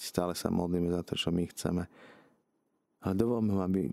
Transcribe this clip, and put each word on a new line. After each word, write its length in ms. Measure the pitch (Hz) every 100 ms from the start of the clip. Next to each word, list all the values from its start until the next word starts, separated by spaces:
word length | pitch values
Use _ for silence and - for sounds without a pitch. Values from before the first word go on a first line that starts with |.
| -
stále 280 | - 90 85
sa 160 | 92
modlíme 400 | 90 87 87 87
za 80 | 87
to, 160 | - -
čo 160 | 90
my 120 | 87 85
chceme. 380 | - 87 87 90 - - - _ _ _ _ _ _ _ _
Ale 120 | 101 95
dovolme 360 | 117 120 107
mu, 80 | 98 92
aby 240 | 95 78